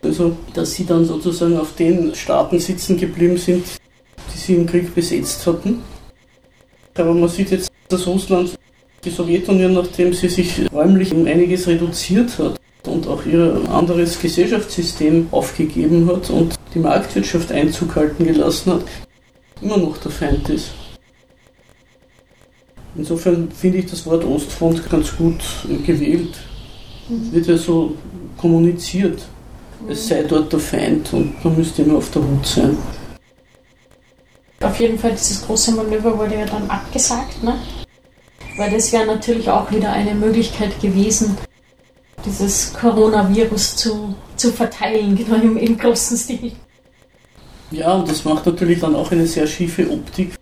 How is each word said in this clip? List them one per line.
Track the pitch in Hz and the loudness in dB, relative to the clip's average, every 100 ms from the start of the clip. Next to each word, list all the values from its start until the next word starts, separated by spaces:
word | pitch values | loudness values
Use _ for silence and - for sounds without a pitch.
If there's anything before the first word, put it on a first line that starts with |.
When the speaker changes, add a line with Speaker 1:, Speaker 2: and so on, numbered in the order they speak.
Speaker 1:
also | - 160 170 170 - | -2 0 0 0 -8
dass | - 165 | -6 -6
sie | - 180 | -4 0
dann | 165 165 | 2 2
sozusagen | 156 180 170 170 165 | 0 -2 0 2 2
auf | 156 - | -2 0
den | 165 180 160 | 2 4 0
Staaten | - - - - 180 | -2 0 0 2 0
sitzen | - 185 - 180 | -2 -6 0 0
geblieben | 180 165 175 180 | 0 2 2 4
sind, | - 180 175 - _ _ _ - - | 2 0 -2 -12 _ _ _ -20 -14
die | - | -10
sie | - 175 | 2 2
im | 170 | 4
Krieg | 175 175 | 0 0
besetzt | - 170 170 - - - | -2 -2 -2 -4 -2 -2
hatten. | 165 196 120 120 - - _ _ _ _ _ _ _ _ - | 0 0 -4 -6 -18 -20 _ _ _ _ _ _ _ _ -2
Aber | 170 | 2
man | 170 170 | 4 2
sieht | 170 196 | 0 -2
jetzt, | 185 - _ _ | -2 -4 _ _
dass | 180 180 | -2 0
Russland, | 190 - 185 180 - _ _ _ _ 175 | -2 2 0 0 -6 _ _ _ _ -8
die | |
Sowjetunion, | 170 170 175 - 190 185 | -4 0 0 4 4 4
nachdem | 185 175 - 180 | 2 0 0 2
sie | 175 180 | 2 0
sich | 180 175 - - | 0 -2 0 -2
räumlich | 147 170 190 185 | 0 4 4 4
um | 160 165 | 2 2
einiges | 160 175 180 180 | 4 4 2 2
reduziert | 165 170 - - 190 240 - | 0 0 -4 0 2 2 0
hat | - - _ _ - | -4 -4 _ _ -6
und | 165 160 | -4 -4
auch | 143 - | -4 2
ihr | 170 165 - - | 4 4 2 0
anderes | 143 170 170 170 - | 0 2 2 0 0
Gesellschaftssystem | 170 170 185 214 - - 170 - 156 165 165 | -2 2 2 2 -2 -4 -4 0 4 4 2
aufgegeben | - - - 156 - 156 170 170 | -2 -2 -2 -2 0 2 4 4
hat | 180 - | 2 0
und | - 165 - - | 2 2 -2 -6
die | 170 | -2
Marktwirtschaft | 160 151 - - - 175 165 | 2 0 0 -2 0 -2 -2
Einzug | 143 151 - 165 - | 0 0 0 -2 0
halten | 151 - 165 | 0 2 2
gelassen | 156 - - - | 4 2 0 0
hat, | 175 - - - _ _ _ _ - | 0 -2 -14 -18 _ _ _ _ -8
immer | 196 208 | -2 0
noch | 160 - | 0 -4
der | - | -10
Feind | - 147 139 - | -6 -2 -2 0
ist. | 151 - - - - _ _ _ _ _ _ _ _ _ _ _ _ _ _ _ _ _ - - 160 | -4 -4 -14 -18 -20 _ _ _ _ _ _ _ _ _ _ _ _ _ _ _ _ _ -20 -18 -12
Insofern | 151 165 185 170 165 | -6 -2 0 0 -2
finde | - 185 185 | 0 0 0
ich | 180 | -2
das | 170 - | -8 0
Wort | 165 147 | 0 2
Ostfront | 147 - - 165 165 - | -2 -4 -2 0 0 0
ganz | 151 151 - | 0 0 0
gut, | 165 165 - - - | 0 0 -6 -8 -4
äh, | 139 - | -2 0
gewählt. | 160 147 170 170 - - - - - - - - | 0 2 0 0 -8 -16 -16 -16 -18 -20 -20 -8
Speaker 2:
Mhm. | 233 226 | -6 0
Speaker 1:
Es | |
wird | 165 170 | 0 2
ja | 165 | 0
so | 170 165 151 - - - - - | 2 0 0 -4 -12 -16 -16 -2
kommuniziert, | 170 165 170 175 - 180 196 - - - - - - - - | 2 6 4 2 -4 0 0 -2 -12 -20 -20 -20 -20 -16 -10
es | - - | -6 -2
Speaker 2:
Mhm. | |
Speaker 1:
sei | - | 0
dort | 151 160 147 | 2 0 2
der | 160 | -2
Feind | - - - - - | -2 -2 2 0 0
und | 139 143 - 165 | -2 -2 0 2
man | 160 | 2
müsste | 160 - | 2 2
immer | 151 151 | 2 2
auf | - | 0
der | - | -2
Hut | 135 139 - | 0 0 0
sein. | - - 302 - - - - _ _ _ _ _ _ _ _ _ _ _ _ _ _ | 2 2 0 -4 -10 -14 -18 _ _ _ _ _ _ _ _ _ _ _ _ _ _
Speaker 2:
Auf | - 196 | -4 2
jeden | 226 220 | 0 2
Fall, | 233 | -2
dieses | 214 - 202 - | 0 -2 -4 -2
große | 220 - 220 | 0 2 2
Manöver | 220 214 226 208 | 0 0 2 0
wurde | 208 214 | 0 -2
ja | 214 | -4
dann | 208 196 | -4 -4
abgesagt, | 190 - - - 240 - - | -6 -4 -2 0 -2 -4 -4
ne? | 226 247 226 - - _ _ _ _ _ - 190 | -2 -2 -6 -12 -14 _ _ _ _ _ -16 -6
Weil | 208 | -2
das | 220 226 | 0 2
wäre | 226 214 | 2 2
natürlich | 220 - 233 - | -2 0 -2 2
auch | - - | 0 0
wieder | 214 208 | -2 0
eine | 202 208 208 | 0 0 2
Möglichkeit | 214 226 233 - 202 - | 2 2 0 -2 -4 -2
gewesen, | 202 190 214 - 226 190 - _ _ _ _ _ _ - 202 | 0 2 2 2 0 -2 -6 _ _ _ _ _ _ -12 -8
dieses | 196 196 - - | -2 -2 0 -4
Coronavirus | - 233 208 214 214 190 202 220 202 - - | 0 2 4 4 4 4 4 2 0 -2 -2
zu, | 226 214 208 190 - - | -2 -2 -6 -10 -14 -2
zu | 240 | 0
verteilen, | - 240 - 214 220 208 190 | 0 -4 -2 -2 0 2 0
<laughs> | |
genau | 214 226 | 2 4
im, | 226 220 | 4 4
im | 233 233 | 2 2
großen | 240 233 - 240 | 2 2 0 -4
Stil. | - 240 233 - - _ _ _ _ _ _ - - - - | -4 -8 -8 -12 -20 _ _ _ _ _ _ -20 -20 -20 -14
Speaker 1:
Ja, | 160 160 | -2 2
und | 190 165 | 2 2
das | 151 156 | -2 0
macht | 156 180 | 0 0
natürlich | 170 175 170 | 0 2 2
dann | 160 151 | 2 0
auch | 135 | 2
eine | 170 165 | 2 2
sehr | 165 151 | 2 -2
schiefe | - 170 - - | 0 -4 0 0
Optik | - - - 185 - | 0 -6 -4 -4 -4